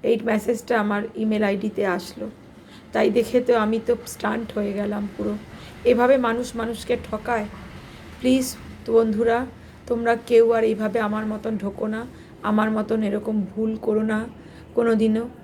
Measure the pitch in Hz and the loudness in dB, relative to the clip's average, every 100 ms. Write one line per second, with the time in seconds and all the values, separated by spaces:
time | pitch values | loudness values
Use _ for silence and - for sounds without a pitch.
0 | 220 226 220 214 - 240 - 233 208 202 | 2 0 2 0 0 -4 0 0 2 -2
1 | 214 - 220 214 208 196 208 202 202 180 | -4 -4 0 2 2 0 -2 -2 0 -2
2 | 175 - 214 - - - - - - 214 | -6 -10 -12 -12 -20 -20 -20 -20 -4 2
3 | 226 240 220 247 254 240 214 226 220 233 | 4 4 2 2 4 4 4 0 0 -2
4 | - - 214 226 220 214 202 202 208 208 | -4 -6 -4 -2 -4 -4 -4 -2 -4 -4
5 | 202 - 208 208 - - - - 240 240 | -6 -6 -6 -6 -10 -18 -18 -2 2 4
6 | 247 269 240 233 247 226 226 226 - 240 | 6 6 4 0 -4 -6 -6 -6 -4 -4
7 | - 214 - 233 208 - - - - - | -2 -8 -2 -4 -4 -10 -16 -16 -18 -18
8 | - - 254 262 254 - - - - 226 | -18 -4 2 2 2 -8 -14 -14 2 4
9 | 226 214 233 233 254 - - - - 233 | 4 2 2 2 -2 -10 -20 -20 -4 0
10 | 233 233 - 233 233 226 220 214 214 226 | 2 0 6 6 8 6 2 2 0 0
11 | 208 214 214 214 220 214 196 - 220 220 | 0 -2 -4 -4 -4 -4 -4 -4 -4 -4
12 | 247 - - - 214 214 214 220 208 226 | -8 -14 -20 -8 0 2 2 0 0 0
13 | 214 208 214 214 180 214 220 220 - 214 | 0 -2 -2 -2 -2 -2 -4 -2 0 0
14 | 220 214 233 - - - - - 233 220 | 2 -2 -4 -12 -20 -20 -6 0 2 4
15 | 220 220 240 - | 4 2 -2 -12